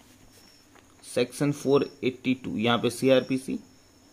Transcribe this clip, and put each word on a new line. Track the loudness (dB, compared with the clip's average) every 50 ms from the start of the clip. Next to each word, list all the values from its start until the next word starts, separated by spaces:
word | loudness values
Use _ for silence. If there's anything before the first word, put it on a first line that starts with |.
| _ _ -20 _ -20 -20 -20 -20 -20 -20 _ _ _ _ _ -20 _ _ _ _ -14 -6 -2
Section | -2 -2 -2 -2 -2 -2 -2
four | -2 -2 0 2 2 2 2 0 -6 -4 -4
eighty | -4 -4 -2 -2 -2 -2
two, | -2 -4 -6 -4
यहाँ | 0 2 2 2
पे | 2 2 -2
सीआरपीसी, | -2 0 2 4 4 4 2 0 -6 -6 -4 -6 -8 -8 -10 -14 _ _ _ _ _ _ _ _